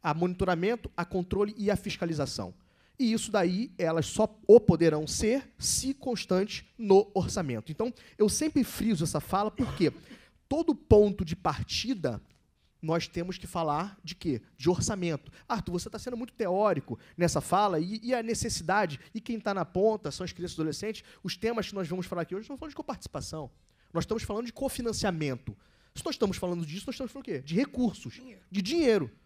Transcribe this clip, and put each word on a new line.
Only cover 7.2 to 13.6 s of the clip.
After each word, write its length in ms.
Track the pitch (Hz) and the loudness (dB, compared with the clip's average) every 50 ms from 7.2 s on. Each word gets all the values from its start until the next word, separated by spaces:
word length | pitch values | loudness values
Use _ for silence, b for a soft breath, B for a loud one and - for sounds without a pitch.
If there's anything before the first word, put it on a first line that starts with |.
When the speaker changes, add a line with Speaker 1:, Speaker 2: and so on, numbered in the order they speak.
| 170 - - 214 175 139 123 110 110 - | -2 -2 -2 -2 -2 -2 -4 -4 -6 -8
Speaker 1:
Então, 220 | 151 - 220 254 240 B B B B B | -4 -4 -4 -4 -4 B B B B B
eu 100 | 208 214 | 2 4
sempre 360 | - - 302 320 - 285 240 | 4 2 -2 0 2 2 0
friso 400 | - - - 196 226 220 151 170 | 0 -2 -2 0 0 2 2 0
essa 160 | 156 - 151 | 0 -2 -4
fala, 320 | - - - 190 208 214 | -4 0 0 0 0 -2
porque 420 | - - 262 - - - - 269 - - B B 233 B B B B B _ _ | -2 -4 -4 -4 0 2 0 0 0 -2 B B -20 B B B B B _ _
todo 240 | 269 302 330 330 285 | -2 0 2 0 0
ponto 500 | - - _ 226 208 208 208 196 208 190 | -2 6 _ 8 10 10 6 4 -2 -4
de 120 | 156 165 | -6 -6
partida, 840 | - - 170 147 - - - - - - 220 269 202 151 131 117 - - _ - _ _ _ _ _ _ _ _ _ | -2 -2 -2 -2 -2 -4 -4 -4 -6 -4 -4 -6 -4 -4 -4 -4 -4 -12 _ -20 _ _ _ _ _ _ _ _ _
nós 260 | - 156 165 170 170 - | -4 -2 -2 -2 -2 -4
temos 300 | - 175 170 180 185 - | -6 -8 -6 -6 -8 -10
que 80 | - | -12
falar 540 | 143 - 180 | -8 -6 -4